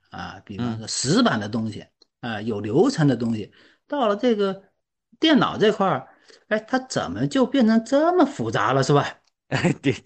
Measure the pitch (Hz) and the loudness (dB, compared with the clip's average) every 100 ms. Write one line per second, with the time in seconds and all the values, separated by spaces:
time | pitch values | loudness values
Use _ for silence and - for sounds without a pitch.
0 | _ - 175 95 - 101 120 110 107 - | _ -14 -14 -16 -14 -8 -6 -6 -8 -6
1 | 123 202 233 120 104 113 110 - - _ | 0 2 2 0 -6 -6 -6 -10 -16 _
2 | _ _ 120 107 107 104 104 123 254 165 | _ _ -10 -8 -6 -6 -2 2 2 2
3 | 147 117 117 110 95 _ _ _ - 285 | 2 2 -2 -4 -8 _ _ _ -8 -2
4 | 226 202 254 208 196 190 _ _ _ _ | -2 0 0 0 -2 -4 _ _ _ _
5 | _ - 320 269 113 87 208 208 196 143 | _ -2 2 4 2 2 2 2 0 0
6 | - _ _ - - 214 214 262 254 - | -6 _ _ -18 -6 -6 -2 -4 -4 -6
7 | 78 92 285 269 254 277 220 226 226 277 | -4 -4 -2 0 2 2 4 4 2 2
8 | 320 359 285 - 113 113 104 135 131 143 | 2 2 2 0 -4 0 2 2 4 2
9 | - - _ _ - 135 170 - 139 123 | 2 -8 _ _ -8 -2 0 0 -2 -2